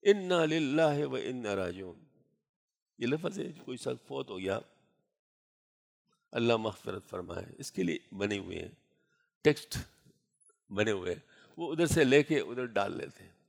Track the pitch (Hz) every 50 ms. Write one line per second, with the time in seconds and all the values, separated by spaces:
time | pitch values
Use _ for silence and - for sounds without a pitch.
0 | - 202 202 202 185 180 180 170 160 151 156 165 156 131 139 156 165 151 147 143
1 | 151 139 131 127 - - 127 127 117 104 101 95 92 87 90 95 95 90 85 87
2 | - _ _ _ _ _ _ _ _ _ _ _ _ _ _ _ _ _ _ -
3 | 117 120 139 160 175 - 190 196 - 185 156 170 - - 131 120 - 131 127 123
4 | _ - 135 135 135 123 104 92 95 95 98 110 - _ _ _ _ _ _ _
5 | _ _ _ _ _ _ _ _ _ _ _ _ _ _ _ _ _ _ _ _
6 | _ _ _ _ _ _ - 117 117 117 117 110 110 110 101 - - - 92 98
7 | - - 95 92 87 87 87 87 92 - - - 135 - _ - 92 85 80 -
8 | _ _ - 95 101 104 104 101 95 90 90 85 85 87 - _ _ _ _ _
9 | _ _ _ _ _ _ _ _ _ 151 147 - - - - - - - _ _
10 | _ _ _ _ _ _ _ _ _ _ _ _ _ _ 101 98 107 110 104 95
11 | 90 92 87 80 - _ _ - - _ _ - 170 151 160 156 175 151 - 170
12 | 147 127 131 147 143 - 160 139 82 78 120 123 127 123 110 98 98 98 - -
13 | - - - - 95 87 _ _ _